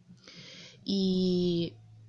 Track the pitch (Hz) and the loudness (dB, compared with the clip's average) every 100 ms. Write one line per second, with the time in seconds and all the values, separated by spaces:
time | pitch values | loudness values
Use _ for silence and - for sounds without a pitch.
0 | - - - - - - - - - 196 | -20 -20 -20 -20 -20 -20 -20 -12 -4 0
1 | 190 185 185 180 175 170 165 - - - | 2 2 2 2 2 0 -2 -6 -20 -20